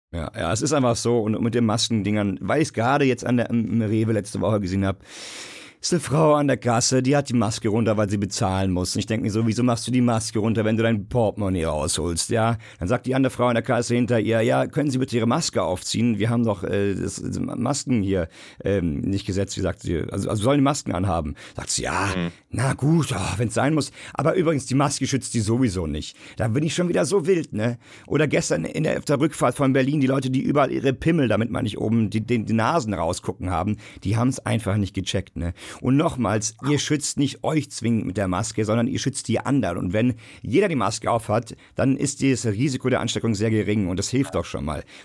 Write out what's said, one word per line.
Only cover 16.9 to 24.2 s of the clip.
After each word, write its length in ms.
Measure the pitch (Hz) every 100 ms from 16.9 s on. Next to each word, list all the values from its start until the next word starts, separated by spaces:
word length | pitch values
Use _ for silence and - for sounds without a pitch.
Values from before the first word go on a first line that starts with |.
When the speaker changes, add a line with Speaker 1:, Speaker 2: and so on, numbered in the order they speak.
| 92
Speaker 1:
das, 260 | 90 -
das 160 | - 95
Masken 640 | - - 120 139 - 120
hier, 280 | 98 95 80 - - -
ähm, 380 | - 98 85 71
nicht 260 | - 98 -
gesetzt“, 300 | 95 98 -
wie 40 |
sagt 200 | 90 85
sie, 200 | - 85 -
also, 180 | 98 101
also 160 | 107
sollen 140 | 110 143
die 60 |
Masken 280 | 139 139 -
anhaben. 440 | 90 98 82 76 - - -
Sagt 140 | -
sie, 140 | -
„Ja, 320 | 64 87 98 92
Speaker 2:
Mhm. 160 | 85 - _
Speaker 1:
na 240 | 110 131
gut, 400 | - 143 165 - 92
oh, 180 | 92 95
wenn's 160 | 117
sein 220 | 110 131 156
muss. 160 | 135 - -
Aber 180 | -